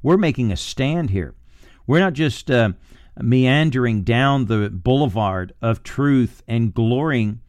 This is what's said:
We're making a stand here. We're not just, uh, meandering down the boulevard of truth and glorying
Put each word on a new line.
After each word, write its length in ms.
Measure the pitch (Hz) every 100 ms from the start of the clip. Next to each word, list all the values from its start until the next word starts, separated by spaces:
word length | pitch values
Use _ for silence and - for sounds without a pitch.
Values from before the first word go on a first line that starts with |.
We're 140 | 131 185
making 380 | 175 139 120
a 20 | 90
stand 540 | - - 131 165 147
here. 260 | 95 80 - - - - - -
We're 140 | 151
not 140 | 190
just, 360 | 143 156 - -
uh, 240 | 127 110 90 - - - -
meandering 840 | 113 127 127 139 156 127 123 110
down 420 | 92 117 135 139 113
the 240 | 110 104
boulevard 800 | 92 104 135 143 101 104 95 92 -
of 220 | 113 113
truth 600 | - - 143 139 117 - -
and 260 | 117 117
glorying 680 | 95 113 123 156 131 107 113